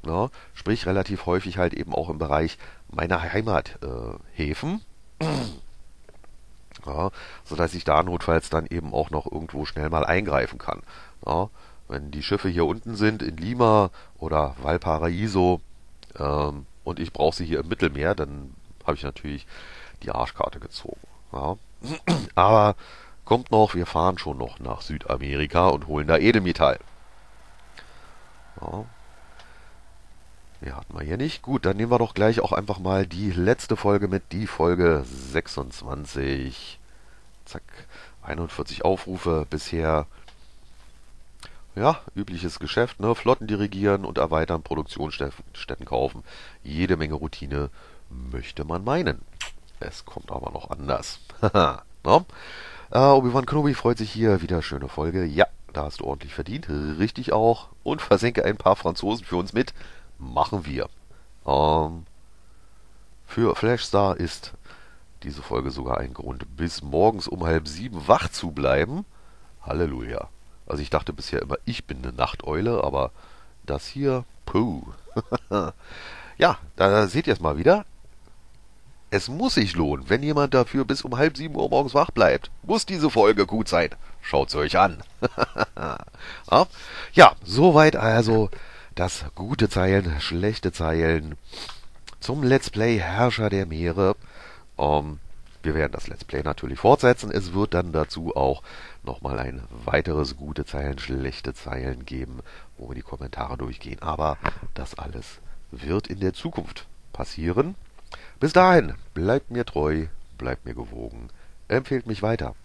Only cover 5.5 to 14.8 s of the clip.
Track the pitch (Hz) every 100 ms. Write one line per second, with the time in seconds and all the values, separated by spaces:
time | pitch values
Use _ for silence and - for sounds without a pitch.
5.5 | - - - - - - - - - -
6.5 | - - - 69 71 95 - - - -
7.5 | 78 85 90 - 76 90 85 - 82 -
8.5 | 78 82 85 78 55 76 76 - - 80
9.5 | 69 76 - 76 80 - 87 101 71 62
10.5 | - - - - - - - - 80 104
11.5 | - - - - 69 73 76 - 101 98
12.5 | 87 80 104 113 110 107 110 - 80 90
13.5 | 123 117 107 95 - - - 80 78 73
14.5 | 65 65 87